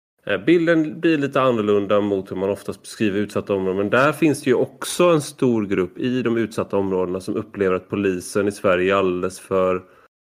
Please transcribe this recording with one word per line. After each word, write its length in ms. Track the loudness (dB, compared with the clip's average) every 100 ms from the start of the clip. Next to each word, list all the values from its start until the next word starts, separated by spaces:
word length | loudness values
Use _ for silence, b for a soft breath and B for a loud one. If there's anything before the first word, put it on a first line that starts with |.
| _ _
Eh, 120 | -4 -2
bilden 640 | 2 2 4 2 0 -2
blir 180 | 0 0
lite 240 | 0 2
annorlunda 600 | 2 2 2 0 2 0
mot 300 | 2 -2 -4
hur 40 |
man 140 | -4 -4
oftast 320 | -4 -8 -12
beskriver 380 | -12 -2 -2 0
utsatta 340 | -2 -4 -2
områden, 240 | -2 0 -2
men 120 | 2
där 220 | 2 2
finns 320 | 2 0 0
det 60 | 0
ju 60 |
också 480 | 0 0 -6 -8 2
en 180 | 4 2
stor 440 | -2 -2 0 0
grupp 320 | 0 -2 -2 -4
i 240 | -2 -2
de 160 | 0 0
utsatta 400 | -2 -4 -2 -2
områdena 420 | 0 -2 -2 -4
som 160 | -6
upplever 400 | -6 -6 -2 0
att 140 | 0 -2
polisen 580 | -2 0 -2 -4 -2 -2
i 40 |
Sverige 420 | 0 2 2 2
är 40 | 2
alldeles 420 | 2 -2 -4 -8
för 440 | -4 0 2 0 -6 b b _